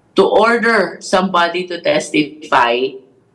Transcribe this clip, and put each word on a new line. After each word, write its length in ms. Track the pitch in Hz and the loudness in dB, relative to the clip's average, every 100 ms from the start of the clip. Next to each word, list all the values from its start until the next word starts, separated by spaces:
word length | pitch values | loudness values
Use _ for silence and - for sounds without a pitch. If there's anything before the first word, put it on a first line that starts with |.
| _ - | _ 0
to 40 | - | 2
order 720 | - 226 233 233 220 175 - | 4 2 2 0 0 -2 -6
somebody 720 | - 190 190 180 170 175 180 | -2 -2 0 0 -2 -4 -8
to 80 | 170 | -6
testify 1120 | 151 156 - 151 147 - - 135 120 123 135 - - _ _ | -2 -2 -2 -2 -2 -6 -2 2 2 0 -2 -6 -20 _ _